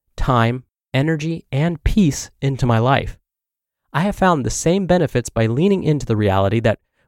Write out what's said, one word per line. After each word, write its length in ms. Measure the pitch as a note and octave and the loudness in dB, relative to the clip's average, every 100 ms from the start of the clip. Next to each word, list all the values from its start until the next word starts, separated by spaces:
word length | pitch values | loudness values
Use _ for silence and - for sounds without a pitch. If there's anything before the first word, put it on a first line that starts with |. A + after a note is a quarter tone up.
| _ - | _ -4
time, 480 | - B2 A2+ B2+ - _ _ | 0 2 0 -2 -12 _ _
energy, 520 | C3+ D#3 D#3 D#3 E3 - | -2 -2 -2 -4 -8 -6
and 320 | C3+ E3+ E3 | -2 -2 -2
peace 480 | - A3 E3 - - _ | 0 2 2 0 -10 _
into 240 | C#3 C3 B2 | -4 -2 0
my 140 | A2+ | 2
life. 380 | B2 C#3 - - _ _ _ _ _ _ _ | 2 0 -2 -10 _ _ _ _ _ _ _
I 80 | D3 | -4
have 140 | G3+ - | -4 0
found 300 | F#3+ D#3 A#2 | 2 2 -2
the 40 | |
same 380 | - E3 G3 F3 | -2 0 0 2
benefits 420 | F3+ D3 B2 - | 0 0 -2 -4
by 180 | A2+ A2+ | -2 0
leaning 360 | B2 G3+ F#3+ | 2 2 2
into 220 | D3+ D3 - | 0 -2 0
the 100 | G#2+ | 0
reality 440 | G#2 F#2+ G2 A2+ | 2 2 2 2
that 180 | A2+ - _ _ | 0 -2 _ _